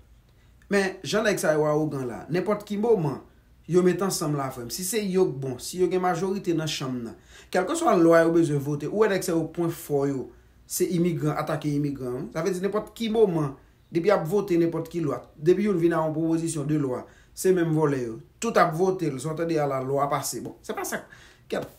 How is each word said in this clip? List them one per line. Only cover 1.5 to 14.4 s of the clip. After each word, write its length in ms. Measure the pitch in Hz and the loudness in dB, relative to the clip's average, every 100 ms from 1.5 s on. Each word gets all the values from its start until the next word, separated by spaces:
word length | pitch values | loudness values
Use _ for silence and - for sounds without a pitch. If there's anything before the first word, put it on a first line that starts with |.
| 151 | 2
yo 100 | 151 | 2
a 80 | 151 | 0
Ogan 300 | 151 139 123 | 0 -4 -6
la, 180 | 101 - | -8 -4
nenpòt 340 | 165 190 208 - | -2 -2 -4 -4
ki 100 | 202 | -2
moman, 420 | 233 214 151 117 - _ _ _ - | 2 2 2 -4 -10 _ _ _ -2
yo 160 | 175 | 2
met 180 | 180 170 | 4 2
ansanm 320 | 196 - 156 143 | 0 -2 -2 -2
la, 100 | 135 | -4
frè. 140 | - 120 | -8 -10
Si 120 | - 185 | -8 -4
se 120 | 226 | -2
yo 220 | 202 185 170 | 0 2 2
k 100 | 139 | 0
bon, 140 | 135 123 | -6 -8
si 200 | - 175 | -8 -2
yo 80 | 180 | 0
gen 120 | 185 | 2
majorite 520 | 180 170 190 202 175 160 | 0 0 -2 -4 -2 -2
nan 120 | 156 | -2
chanm 300 | - 135 127 | -4 -6 -6
nan, 140 | 113 - - - - | -8 -12 -20 -20 -4
kèlkeswa 440 | 185 185 330 330 190 | -2 0 0 4 6
lwa 220 | 165 165 | 8 8
yo 100 | 165 170 | 6 4
bezwen 240 | 151 143 | 2 0
vote, 240 | 135 143 143 | -2 -4 -2
ou 200 | 202 220 | 2 2
nèg 160 | 190 | 2
se 80 | - | 0
yo 140 | 165 156 - | -2 -2 -2
pwen 160 | 170 | -4
fò 340 | 160 - 143 143 | -4 -2 0 0
yo, 180 | 135 123 - - _ - | -2 -8 -14 -20 _ -8
se 200 | - 175 180 | -2 0 2
imigran, 400 | 180 151 151 151 | 0 0 -2 -2
atake 320 | 156 151 151 | -4 -4 -2
imigran, 580 | 143 147 123 123 123 185 | 0 -2 -4 -6 -6 -6
sa 120 | 160 | -4
vle 120 | 180 180 | -2 -2
di 80 | |
nenpòt 280 | 196 208 208 - | -2 -4 -6 -6
ki 140 | 226 | -2
moman, 420 | 226 208 160 143 - _ _ _ | 2 4 2 -2 -6 _ _ _
depi 200 | 165 180 | 0 4
ap 120 | 190 160 | 2 2
vote 320 | 202 | -2